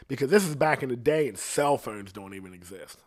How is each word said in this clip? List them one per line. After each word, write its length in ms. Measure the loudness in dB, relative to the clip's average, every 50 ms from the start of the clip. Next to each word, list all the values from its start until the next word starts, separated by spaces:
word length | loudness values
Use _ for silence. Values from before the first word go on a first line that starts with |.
| -12 -10
Because 220 | -4 -4 0 4
this 160 | 4 4 4
is 100 | 4 2
back 260 | 2 2 4 4 2 0
in 60 | -4
the 80 | -6
day 320 | 0 2 2 4 4 2 0
and 80 | -2
cell 400 | -6 -10 -4 -2 0 2 2 2
phones 360 | 2 0 -6 -10 -10 -12 -14 -14
don't 200 | -14 -14 -12 -14
even 220 | -14 -14 -16 -18
exist. 440 | -18 -20 -18 -18 -18 -18 -18 -20 -20 _